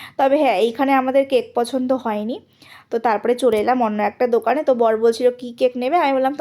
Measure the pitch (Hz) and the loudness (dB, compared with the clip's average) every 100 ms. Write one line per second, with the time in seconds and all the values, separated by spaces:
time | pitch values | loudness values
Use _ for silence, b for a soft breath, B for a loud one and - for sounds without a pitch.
0 | B - 277 285 269 190 226 226 269 269 | B -2 2 2 2 2 0 0 0 0
1 | 262 269 269 254 226 - 240 262 254 262 | 2 0 2 0 -2 -4 -4 -4 -2 -2
2 | 240 214 214 349 - B B B B 233 | -2 -4 -6 -10 -14 B B B B -4
3 | 233 208 233 247 247 214 208 254 226 208 | 0 0 0 0 2 0 0 0 0 0
4 | 208 - 247 233 220 269 302 247 226 220 | -4 -2 0 0 0 0 0 2 2 2
5 | 226 233 247 247 247 233 254 247 247 349 | 2 2 0 -2 -10 -2 -2 0 -2 0
6 | 285 262 262 285 | 2 0 0 -2